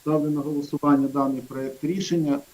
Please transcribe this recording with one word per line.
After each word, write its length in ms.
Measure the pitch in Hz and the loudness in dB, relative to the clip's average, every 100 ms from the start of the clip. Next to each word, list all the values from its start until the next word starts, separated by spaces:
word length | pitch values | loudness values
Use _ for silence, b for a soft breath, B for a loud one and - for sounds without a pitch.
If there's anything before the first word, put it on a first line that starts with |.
ставлю 280 | 151 151 151 | 0 0 2
на 120 | 147 | -2
голосування 680 | 143 147 139 143 147 139 135 | -2 -4 -4 0 4 4 4
даний 340 | 139 135 131 | 0 0 -2
проект 420 | 123 135 131 - | -6 -8 -8 -6
рішення. 560 | 156 190 - 170 151 139 - | -4 -2 0 0 2 -2 -4